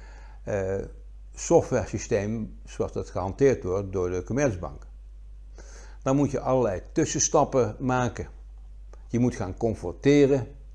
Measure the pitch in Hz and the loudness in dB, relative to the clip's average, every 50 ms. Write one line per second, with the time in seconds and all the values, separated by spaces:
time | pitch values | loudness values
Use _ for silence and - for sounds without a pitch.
0 | - - - - - - - - - - 104 101 95 95 95 98 - - - - | -16 -16 -16 -16 -16 -16 -16 -12 -6 -2 -2 0 0 0 0 -2 -4 -6 -10 -14
1 | - - - - - - - - - - 170 160 160 - 143 117 95 - - 104 | -16 -16 -16 -16 -16 -16 -12 -6 2 6 6 6 6 6 2 0 0 0 -4 -6
2 | - - 120 101 98 104 113 117 110 - - - - - - - - 85 - 101 | -2 0 0 0 2 0 -2 -4 -4 -6 -10 -14 -16 -8 -4 -4 -4 -2 -4 -6
3 | 95 - - 98 90 95 90 - 139 135 123 - - 92 90 98 101 95 92 95 | -6 -6 -4 -4 -4 -2 2 4 6 6 6 4 2 0 0 0 -2 -2 -2 -2
4 | 90 90 92 90 90 - 107 131 147 135 101 87 82 71 71 - - - - - | 0 0 0 -2 -2 -2 0 0 2 0 0 -2 -6 -8 -10 -12 -14 -16 -16 -16
5 | - - - - - - - - - - - - - - - - - - - - | -16 -16 -16 -16 -16 -16 -16 -16 -16 -16 -16 -16 -16 -16 -16 -16 -16 -16 -14 -4
6 | - 135 135 143 147 131 - 123 - 131 131 131 120 107 95 87 - - - 160 | 0 2 4 4 4 2 2 0 0 2 4 4 4 4 2 -2 -6 -2 0 0
7 | 156 - - 156 - - - 160 139 - - 135 117 107 - - 139 127 127 127 | 2 2 2 0 2 4 4 4 4 4 4 4 2 2 0 -2 0 0 2 2
8 | 123 117 - - 90 - - - - - - - - - - - - - - - | 2 0 -2 -4 -8 -10 -12 -14 -16 -16 -16 -16 -16 -16 -16 -16 -16 -16 -16 -16
9 | - - - 117 123 123 120 - 107 90 95 - 117 117 107 - - 87 85 - | -8 -2 0 2 2 2 2 0 -4 -4 -2 -2 0 0 0 -2 -4 -6 -4 2
10 | - 139 143 147 143 131 143 135 117 - - - - - - | 6 6 8 8 8 8 6 4 0 -4 -10 -14 -18 -18 -18